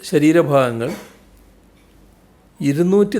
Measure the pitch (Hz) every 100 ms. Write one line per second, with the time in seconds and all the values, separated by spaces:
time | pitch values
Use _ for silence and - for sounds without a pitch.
0 | - 160 151 170 147 139 127 113 123 202
1 | - - _ _ _ _ _ _ _ _
2 | _ _ _ _ _ _ 143 143 175 202
3 | 202